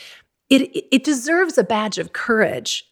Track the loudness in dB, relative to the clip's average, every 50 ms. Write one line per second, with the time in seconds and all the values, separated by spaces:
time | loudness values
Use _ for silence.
0 | -20 -20 -20 -20 _ _ _ _ _ 4 4 4 4 2 -6 -8 -2 0 0 2
1 | 2 0 -2 -2 -2 0 0 0 0 0 2 0 0 2 0 -2 -2 -4 -4 -6
2 | -8 -8 -8 -8 -4 -2 0 2 2 0 0 -4 -6 -6 -6 -8 -8 _